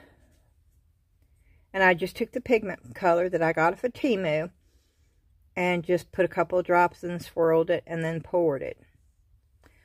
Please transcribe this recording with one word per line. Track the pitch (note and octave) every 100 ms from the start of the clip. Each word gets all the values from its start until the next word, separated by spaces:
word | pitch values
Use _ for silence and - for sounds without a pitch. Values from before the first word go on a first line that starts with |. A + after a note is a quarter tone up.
| - _ _ _ _ _ _ _ _ _ _ _ _ _ _ _ _
and | F#3+
I | F#3
just | F3 F#3
took | - A3+
the | C4
pigment | A#3+ A#3 G#3+ F3+ A#2+
color | A#2+ F#3 E3+ F3+
that | F3
I | D#3+
got | D#3+ D#3+
off | F#3
of | B3+
Temu | - D4+ G3+ F3+ D3+ E3+ - _ _ _ _ _ _ _ _ _ -
and | F3+ F3
just | E3 F3 -
put | -
a | F3
couple | - E3 F3+
of | F3
drops | F3 F3 -
and | F3 F3
swirled | - - E3 D#3+ E3
it | E3+ -
and | E3
then | D#3+ E3
poured | - F3+ E3 C3+
it. | - - _ _ _ _ _ _ _ _ _ _